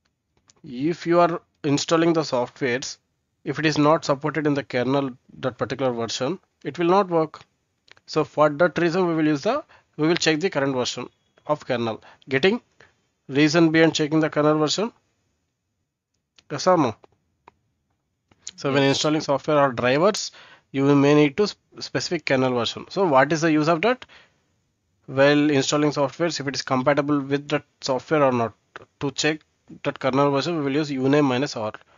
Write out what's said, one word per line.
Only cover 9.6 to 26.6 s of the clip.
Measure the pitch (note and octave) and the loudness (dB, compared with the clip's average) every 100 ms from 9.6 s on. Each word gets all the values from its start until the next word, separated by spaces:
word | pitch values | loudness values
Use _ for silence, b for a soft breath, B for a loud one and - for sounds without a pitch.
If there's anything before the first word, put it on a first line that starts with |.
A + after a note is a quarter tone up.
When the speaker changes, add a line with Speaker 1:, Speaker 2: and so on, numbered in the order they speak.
| - b _ - | -8 b _ -4
Speaker 1:
we | D#3 | -2
will | F3 | 0
check | D#3+ D#3 | 0 0
the | F#3+ | -2
current | D3 C#3 | -2 -2
version | B2+ A#2 - - - _ _ - | -2 -4 -6 -12 -16 _ _ -6
of | D3+ - | -4 -4
kernel. | A#2+ A#2 A2 b b - | -4 -4 -6 b b -6
Getting | C3+ F#3+ A#3 - _ b _ _ _ - | 0 2 0 -6 _ b _ _ _ -4
reason | C#3 D3+ E3+ E3 | 2 4 4 4
behind | D#3+ E3 | 4 4
checking | D#3 D3 D#3 | 2 0 0
the | D#3 | 0
kernel | D3+ D3+ D#3 | 0 2 2
version? | D3+ - A3+ - _ _ _ _ _ _ _ _ _ _ _ _ _ _ - | 0 -2 -6 -8 _ _ _ _ _ _ _ _ _ _ _ _ _ _ -14
Yes | C3+ F#3 | -4 0
or | F3 | 2
no? | B2+ - _ _ _ _ _ _ _ _ _ _ _ _ _ _ - - | 0 -4 _ _ _ _ _ _ _ _ _ _ _ _ _ _ -20 -8
So | C#3+ | -2
when | C#3 | 2
Speaker 2:
Yes. | C#3 C3 | 2 2
Speaker 1:
installing | D#3 D3+ | 0 -2
software | D3 C#3 - D3 | -2 -2 0 2
or | C#3 | 2
drivers, | A#2+ B2 C#3 F#3+ - - B B B B | 0 0 2 2 0 -8 B B B B
you | C3+ C#3 C#3+ | 0 4 4
may | C#3+ D3 | 6 6
need | D3 C#3 | 4 2
to | C#3 | -2
sp-, | - _ - | -4 _ -18
specific | - C#3 - E3+ - | -10 -8 -4 -6 0
kernel | C3+ C3 | 0 2
version. | B2 A2 A#2+ A#2+ | 0 -4 -6 -8
So | F3 F#3+ | -2 2
what | C3 C#3 | 4 4
is | D#3+ | 2
the | E3 | 2
use | D3+ D3+ | 2 2
of | E3 | 2
that? | G#3 B3+ - b b b b _ _ _ _ _ - | 0 -2 -8 b b b b _ _ _ _ _ -6
While | C3+ C#3+ D3 D3+ | 2 4 4 2
installing | C#3 C3 D3+ D3 | 0 0 0 0
softwares, | D3 C3+ - E3+ - | 0 -4 -2 -4 -4
if | C#3 | -8
it | |
is | B2+ | -8